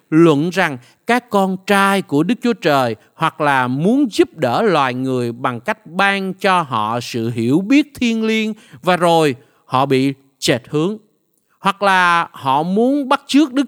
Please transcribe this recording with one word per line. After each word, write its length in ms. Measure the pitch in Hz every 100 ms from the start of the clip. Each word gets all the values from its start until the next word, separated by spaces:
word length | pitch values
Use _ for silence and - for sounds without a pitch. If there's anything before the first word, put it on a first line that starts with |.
| _
luận 400 | 156 165 143 170
rằng 280 | 175 175 127 - _ -
các 240 | 240 240
con 260 | 208 190 185 -
trai 360 | 202 196 196
của 200 | - 143
Đức 120 | 175 240
Chúa 100 | 240
Trời 440 | 233 170 143 123 110 _
hoặc 260 | - 160 -
là 280 | 151 135 123
muốn 380 | 131 170 262 285
giúp 180 | - 359
đỡ 280 | - 131 127
loài 320 | 220 160 135
người 380 | 123 131 127 120
bằng 280 | 120 135 120
cách 260 | 151 220 -
ban 480 | 170 196 196 190
cho 280 | 185 202 185
họ 380 | 147 120 107 120
sự 300 | 120 120 113
hiểu 300 | 117 117 151
biết 320 | 196 269 294
thiêng 320 | - 240 226 220
liêng 280 | 220 220 214 - 127
và 140 | 170 180
rồi 380 | 170 165 156 123 _ _
họ 220 | _ 127 139
bị 280 | 135 135 135 _ _
chệch 320 | - 131 -
hướng. 280 | 151 165 214 - _ _ _ _ _
Hoặc 220 | 190 196
là 460 | 202 185 180 170 170
họ 300 | - 135 135
muốn 460 | 165 196 240 285 262
bắt 140 | 285 -
chước 260 | 269 302
Đức 120 | 247